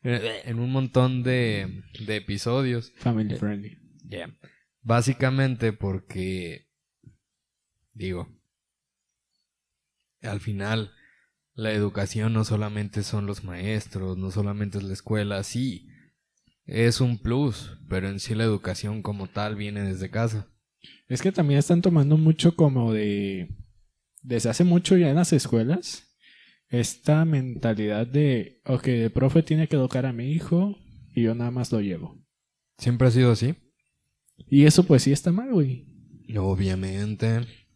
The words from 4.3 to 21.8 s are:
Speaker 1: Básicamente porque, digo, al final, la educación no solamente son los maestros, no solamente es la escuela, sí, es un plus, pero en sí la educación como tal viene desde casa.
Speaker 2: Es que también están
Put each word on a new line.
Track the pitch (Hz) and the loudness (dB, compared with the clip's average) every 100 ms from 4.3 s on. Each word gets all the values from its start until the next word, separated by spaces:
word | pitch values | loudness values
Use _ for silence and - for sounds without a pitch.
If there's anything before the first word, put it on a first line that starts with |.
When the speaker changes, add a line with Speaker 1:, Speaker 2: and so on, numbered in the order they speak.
| - - _ _ _ | -18 -20 _ _ _
Speaker 1:
Básicamente | 117 117 113 127 131 135 135 117 113 | 0 2 2 0 0 2 0 0 -4
porque, | 101 98 95 _ 92 92 92 85 - _ _ _ _ 113 _ _ _ _ _ _ _ _ | -2 -4 -6 _ -8 -6 -6 -8 -14 _ _ _ _ -20 _ _ _ _ _ _ _ _
digo, | 110 92 87 80 - _ _ _ _ _ _ _ _ _ _ _ _ _ _ _ _ _ _ | -10 -8 -8 -10 -18 _ _ _ _ _ _ _ _ _ _ _ _ _ _ _ _ _ _
al | 107 101 | -8 -8
final, | - 98 101 110 104 _ _ _ _ _ _ | -6 -6 -2 -4 -4 _ _ _ _ _ _
la | - 110 | -6 -2
educación | 104 104 98 98 113 110 | 0 -2 -2 -4 -2 0
no | 110 | 0
solamente | 107 107 104 104 104 107 | 0 -2 -2 -6 -6 -6
son | 101 107 | -4 -4
los | 101 101 | -4 -8
maestros, | 95 87 98 107 - 98 92 92 | -10 -8 -4 -4 -6 -8 -6 -4
no | 95 | -4
solamente | 92 101 104 104 101 | -4 -4 -4 -6 -6
es | |
la | 98 | -8
escuela, | 95 - 107 104 101 | -10 -6 -4 -2 -4
sí, | 98 117 131 87 - - _ _ _ _ _ _ - | -6 -4 -6 -6 -14 -20 _ _ _ _ _ _ -8
es | 110 117 117 | 0 2 2
un | 127 117 | 0 0
plus, | 113 123 143 107 - - - | -2 0 0 -4 -12 -18 -6
pero | 95 95 | -4 -4
en | 98 | -6
sí | - | -6
la | 110 | -2
educación | 113 101 - - 104 110 | 0 0 -4 -6 -6 -6
como | 104 101 95 | -6 -8 -8
tal | 104 104 104 | -6 -6 -6
viene | 104 104 | -6 -4
desde | 98 92 95 | -4 -4 -4
casa. | 110 117 107 - _ _ _ - - _ | -2 -2 -2 -8 _ _ _ -20 -20 _
Speaker 2:
Es | 123 | -2
que | 190 | 0
también | 196 151 143 | 2 2 4
están | - 170 | 4 4